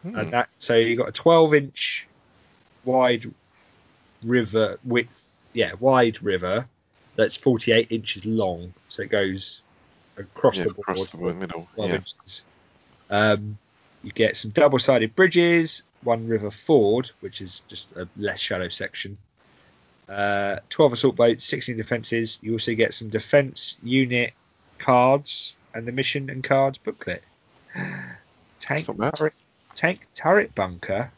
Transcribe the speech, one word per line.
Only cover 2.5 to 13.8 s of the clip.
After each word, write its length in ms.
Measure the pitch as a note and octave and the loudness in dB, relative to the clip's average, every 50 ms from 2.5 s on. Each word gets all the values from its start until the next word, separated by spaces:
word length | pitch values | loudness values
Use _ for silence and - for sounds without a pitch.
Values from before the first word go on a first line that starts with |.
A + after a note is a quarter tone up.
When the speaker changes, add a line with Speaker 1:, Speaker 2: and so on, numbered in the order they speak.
| _ _ _ _ _ _ _ | _ _ _ _ _ _ _
Speaker 2:
wide 460 | B2+ B2+ C3 B2+ B2 B2 A2+ A2+ A#2 - _ _ _ _ _ _ _ _ _ _ _ _ _ _ _ _ _ | 0 2 4 4 4 2 0 -2 -10 -18 _ _ _ _ _ _ _ _ _ _ _ _ _ _ _ _ _
river 560 | - A2+ B2 B2 A2+ G2+ G2 A2 A2 G2 G2 - _ | -2 2 2 2 2 2 2 2 2 2 -2 -8 _
width, 560 | B2+ A#2+ A#2+ A2+ A#2+ - - - - - _ _ _ _ | 0 0 0 0 -2 -12 -20 -20 -20 -20 _ _ _ _
yeah, 180 | A#2 G#2 - F2+ G2 | -2 -2 -2 -2 0
wide 420 | A#2 C3+ C3 B2+ B2 A#2 A2+ - | 2 4 6 6 4 4 2 -2
river 440 | - G2+ F#2+ F2+ F2 F2+ F#2+ A2+ C3 - _ _ _ _ _ _ _ _ _ | -4 -2 -2 -2 -2 -2 -2 -4 -4 -8 _ _ _ _ _ _ _ _ _
that's 200 | - A2 - - | 0 0 0 0
forty-eight 520 | - - C#3 B2 A2+ - A#2 A2+ A2+ A2+ _ | 0 2 2 2 2 2 2 2 2 2 _
inches 340 | A2+ A2+ G#2+ - - G2+ F#2+ | -4 -6 -6 -6 -10 -8 -4
long. 460 | G#2+ A2 A2 G2+ F#2+ G#2 E2+ F2 F2+ F2+ _ _ _ | -4 -2 0 0 -2 -4 -6 -10 -16 -18 _ _ _
So 140 | - - | -12 -12
it 80 | - F#2 | -6 -2
goes 520 | A2 G#2 G2 F#2+ F#2+ G2 G2 - - - _ _ _ _ _ _ _ _ _ _ _ | 0 0 0 -2 -4 -6 -10 -12 -14 -18 _ _ _ _ _ _ _ _ _ _ _
across 420 | - G2+ - _ - - C3 - G2 | -20 -20 -18 _ 2 2 2 2 2
Speaker 1:
Yeah, 60 | F2 | -4
Speaker 2:
the 100 | - F#2 | -4 -4
board, 140 | - G2+ - | -6 -6 -6
Speaker 1:
across 200 | F2+ F#2 - - | -4 -4 -4 -6
the 60 | - | -6
board, 200 | D#2+ F2 F2 E2+ | -6 -6 -6 -4
middle, 320 | F2+ F#2+ E2+ F2 E2 F2 - _ | -6 -8 -10 -10 -14 -14 -14 _
Speaker 2:
twelve 160 | - G#2 F2+ | -6 -4 -2
Speaker 1:
yeah. 60 | E3+ | -2
Speaker 2:
inches. 480 | - F#2 - - _ _ - - - _ _ _ _ _ _ _ _ _ _ _ _ _ _ | -4 -6 -10 -20 _ _ -12 -12 -12 _ _ _ _ _ _ _ _ _ _ _ _ _ _
Um, 480 | G2+ G#2 G#2+ G#2+ G#2+ G#2 G#2 G#2 G#2+ G#2 _ _ _ _ | 0 2 4 4 2 2 -2 -10 -12 -14 _ _ _ _